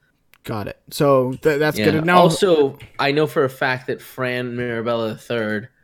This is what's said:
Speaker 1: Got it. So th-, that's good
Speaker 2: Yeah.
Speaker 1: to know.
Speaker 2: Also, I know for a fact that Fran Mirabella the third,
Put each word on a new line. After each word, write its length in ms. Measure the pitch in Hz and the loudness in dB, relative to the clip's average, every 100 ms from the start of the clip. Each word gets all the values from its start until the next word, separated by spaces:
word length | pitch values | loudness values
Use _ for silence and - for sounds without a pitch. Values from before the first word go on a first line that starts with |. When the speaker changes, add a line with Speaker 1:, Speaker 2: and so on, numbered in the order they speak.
| _ _ _ _ | _ _ _ _
Speaker 1:
Got 240 | - 113 101 | -12 -10 -10
it. 140 | - _ | -14 _
So 440 | - 143 135 127 131 | 0 2 4 2 0
th-, 180 | 156 143 | 0 2
that's 160 | 151 120 | 0 0
good 180 | 107 | 0
Speaker 2:
Yeah. 60 | 156 | 2
Speaker 1:
to 40 | |
know. 120 | 160 180 | 4 6
Speaker 2:
Also, 600 | 175 165 196 160 139 135 - - | 6 4 4 4 2 -2 -12 -4
I 140 | 139 | 0
know 160 | 147 151 | 0 0
for 160 | 165 | 0
a 40 | 135 | -2
fact 380 | - 135 127 131 | -2 -4 -2 -6
that 160 | 117 | -10
Fran 540 | - - 127 123 123 120 | -12 -8 -6 -4 -6 -6
Mirabella 540 | 123 113 113 117 110 | -6 -4 -4 -2 -4
the 80 | 110 | -8
third, 500 | - 120 107 107 117 _ | -6 -4 -4 -6 -10 _